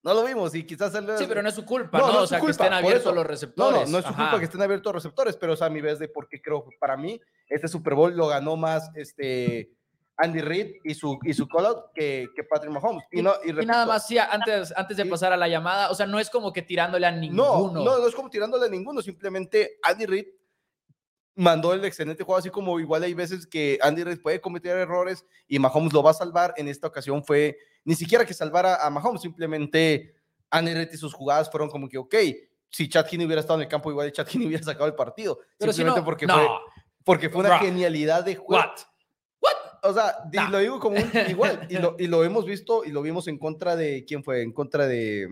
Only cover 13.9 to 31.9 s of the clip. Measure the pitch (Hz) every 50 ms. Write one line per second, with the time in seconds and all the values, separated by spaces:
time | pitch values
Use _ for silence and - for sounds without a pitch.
13.9 | 220 214 214 - 233 233 208 - 208 214 233 220 214 196 180 160 165 185 190 190
14.9 | 208 185 196 185 180 165 185 185 185 180 175 170 165 160 160 175 185 202 202 170
15.9 | 185 - 202 190 202 214 220 220 - 240 214 196 - 180 170 - 175 170 170 175
16.9 | 185 180 180 175 165 165 160 151 143 208 269 285 233 175 196 190 170 160 - 240
17.9 | 262 247 240 233 233 - 269 247 - 208 208 214 254 - 247 226 196 185 190 269
18.9 | 302 254 208 196 175 160 196 196 185 190 190 - - 214 208 - - _ - 160
19.9 | 185 208 220 190 190 202 196 - _ _ _ _ _ _ _ _ _ _ _ _
20.9 | _ _ _ _ _ _ _ _ _ 196 180 175 165 160 160 170 185 196 196 190
21.9 | - - 156 151 165 - 185 - 190 185 175 185 180 208 196 185 175 170 165 151
22.9 | 160 160 175 180 175 170 180 170 185 180 165 _ - 160 151 143 135 - 127 147
23.9 | 151 165 175 175 175 - _ 156 165 185 - 190 175 175 170 180 175 185 185 160
24.9 | 175 180 180 185 190 - _ _ _ _ _ _ 143 139 135 131 131 151 165 160
25.9 | 143 151 139 156 156 160 185 175 165 170 175 175 170 156 147 143 139 139 - 156
26.9 | - 143 127 139 139 147 143 - 147 147 147 147 143 - _ _ _ _ _ 156
27.9 | 165 160 170 165 226 240 233 233 180 - - 156 151 175 180 190 180 - 147 147
28.9 | 143 147 151 - 214 175 - 170 165 - 170 160 156 156 147 147 - 160 160 160
29.9 | 151 - 160 - _ _ _ _ _ _ _ _ 147 165 165 170 165 165 165 165
30.9 | 160 156 156 143 - - 131 139 143 151 156 147 - 151 151 147 147 143 139 131